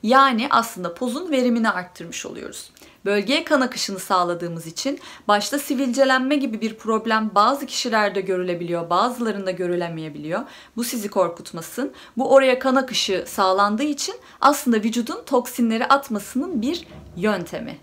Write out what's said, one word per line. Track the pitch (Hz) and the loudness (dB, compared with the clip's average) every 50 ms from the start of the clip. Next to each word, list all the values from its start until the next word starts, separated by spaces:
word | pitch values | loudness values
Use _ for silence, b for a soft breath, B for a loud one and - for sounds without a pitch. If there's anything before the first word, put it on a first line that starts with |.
| - | 2
Yani | 214 247 269 269 269 254 214 226 - | 4 6 6 6 6 4 0 0 2
aslında | - 233 226 - - - 180 170 170 | 2 2 2 0 -6 -8 -8 -8 -6
pozun | - 254 247 226 285 359 359 | -4 -6 -4 -4 -6 -6 -2
verimini | 294 262 247 247 233 233 226 226 | 0 2 2 2 2 2 2 0
arttırmış | 190 180 180 180 - - 175 165 - - - | 0 -2 -6 -10 -14 -16 -16 -12 -12 -12 -12
oluyoruz. | - - - - - - - - - B B B B B B B | -12 -12 -12 -14 -14 -14 -14 -16 -18 B B B B B B B
Bölgeye | 196 202 208 202 202 277 320 320 | 0 0 0 2 2 0 0 2
kan | - 311 277 | 2 2 2
akışını | 262 247 254 233 - - 196 185 | 2 2 -2 -6 -6 -6 -6 -8
sağladığımız | 180 - 202 180 175 170 175 170 175 170 170 165 160 | -4 0 2 2 2 2 0 -4 -4 -6 -8 -8 -10
için | 165 165 - - 269 285 - B B B B B - | -10 -10 -6 -6 -6 -6 -6 B B B B B 2
başta | 208 - 302 - - 285 | 2 2 2 0 -4 -4
sivilcelenme | 285 - 294 240 277 254 233 269 269 262 262 262 254 262 294 | -2 -2 -2 -2 0 -2 2 2 4 4 4 2 2 2 0
gibi | 294 262 247 220 214 | 0 0 -2 -4 -2
bir | 220 220 220 | -4 -4 -6
problem | - - 214 226 220 220 226 220 220 220 214 185 | -6 -4 0 0 0 2 2 0 0 0 2 4
bazı | 208 208 226 277 285 285 | 4 4 4 4 0 -4
kişilerde | 247 - - - 247 220 220 208 202 185 196 | -8 -6 -4 -4 0 2 2 2 2 0 -2
görülebiliyor, | 185 190 185 180 180 180 175 170 175 165 170 170 170 165 | -2 -2 -2 -2 0 -2 -2 -4 -4 -4 -4 -4 -2 0
bazılarında | 170 180 208 247 240 233 240 226 208 202 196 185 | 2 2 2 2 0 -2 -2 -2 -2 -2 -4 -4
görülemeyebiliyor. | 185 180 185 175 175 175 175 170 165 160 156 156 143 147 147 151 165 202 269 B B B B B B | -4 -2 -2 -2 -2 -2 -2 -4 -6 -8 -8 -10 -10 -10 -8 -6 -6 -6 -6 B B B B B B
Bu | 220 240 | -6 -6
sizi | 233 - 240 202 208 | -4 -4 -4 -6 -4
korkutmasın. | - 208 185 170 170 - - - - 165 165 - - - 254 381 B B B B B | 0 0 0 0 0 -8 -14 -12 -12 -12 -12 -10 -8 -6 -6 -6 B B B B B
Bu | - 254 - 269 | -2 2 6 8
oraya | 269 269 262 254 254 | 8 8 8 2 2
kan | - 269 254 | 2 2 2
akışı | 269 262 262 220 - - - 196 180 - | 2 2 0 -2 -4 -2 0 -2 -2 -2
sağlandığı | - - - 202 185 185 190 202 208 208 214 285 | -4 -2 0 2 4 4 4 4 2 2 0 0
için | 302 294 285 - - 415 - B B B B | -2 -2 -4 -6 -8 -8 -10 B B B B
aslında | - 269 294 285 - 254 233 | 4 4 4 4 2 2 2
vücudun | 214 202 233 226 240 233 240 330 440 - | 2 2 0 0 0 -2 -4 -6 -10 -6
toksinleri | - 269 247 247 - - - 240 226 220 226 240 | 0 0 0 0 0 -2 0 0 2 2 0 4
atmasının | - 269 277 277 - 220 202 202 - - 247 294 370 359 240 208 | 4 4 4 4 -2 -6 -6 -6 -4 -4 -4 -4 -2 -2 -2 -2
bir | 254 339 349 - B B B B B - | -2 -4 -4 -8 B B B B B -12
yöntemi | 175 175 214 208 185 170 - - 165 - - - 147 | -2 0 0 0 0 -4 -8 -8 -10 -10 -10 -12 -14